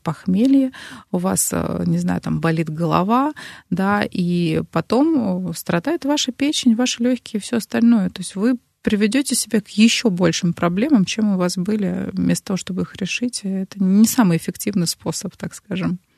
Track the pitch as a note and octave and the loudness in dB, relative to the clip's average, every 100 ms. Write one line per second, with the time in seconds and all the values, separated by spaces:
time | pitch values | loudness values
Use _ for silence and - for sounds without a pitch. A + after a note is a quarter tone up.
0 | - D3+ - F#3+ C4+ C#4 C4 - - B3+ | -6 -6 -2 2 4 4 2 -4 -18 -18
1 | - F3+ F#3 F#3+ - - - F3 F3 E3+ | -6 -2 0 -2 -2 -2 -2 -2 0 0
2 | F3 F3 - D#3 E3 D#3+ D#3+ D#3 E3 E3 | 0 -2 -2 -2 0 0 -2 -4 0 2
3 | F#3+ B3 D4 - - - - F3+ F#3+ G#3 | 2 2 0 -4 -16 -16 -6 -2 0 0
4 | G#3 - F3 F3 E3+ D#3+ E3 E3 - A#3 | -2 -2 -2 0 0 -2 -2 -4 0 2
5 | D#4+ D4+ G#3 F3+ F3+ E3 - F3 C#4 E4+ | 2 2 0 -4 -6 -8 -2 -2 -2 -4
6 | C4+ D4 - - C#4+ - B3 A3 B3 - | -2 -2 -2 -2 -2 2 2 4 0 0
7 | A#3+ B3 - G#3 - A#3 - A#3 A#3 A3+ | 0 -2 -4 -8 -4 -4 -2 2 4 4
8 | F#3 - F3+ F#3+ A#3 B3 _ _ - G3+ | 2 -4 -10 -2 0 -2 _ _ -2 2
9 | G#3+ C4 C#4 B3 - G#3+ - G#3 A3+ - | 2 2 0 -4 -2 -2 -2 4 4 4
10 | A3+ F3 E3+ - F3 - E3+ F3+ D4 A#3+ | 0 2 2 2 -2 0 0 0 2 4
11 | F3 - G#3+ F#3 F3+ F#3 F#3 G#3+ F#3 F#3 | 2 0 0 2 0 -2 -2 -2 -2 -2
12 | G3 F#3 F3+ E3+ - F#3 - F#3 F3 - | -4 -2 0 0 -2 -6 -4 -4 -6 -6
13 | F#3+ - B3 - F#3+ F#3+ F#3+ G3 F#3 G3+ | -6 -4 -4 -4 -6 -4 -6 0 4 6
14 | A3+ - F#3+ E3 - - - F#3+ E3 - | 6 4 4 2 -2 -6 -4 -2 -4 -4
15 | E3+ - F#3+ - E3 - - F#3 E3+ F3+ | -6 -6 -10 -10 -12 -12 -8 -4 -4 -6
16 | _ | _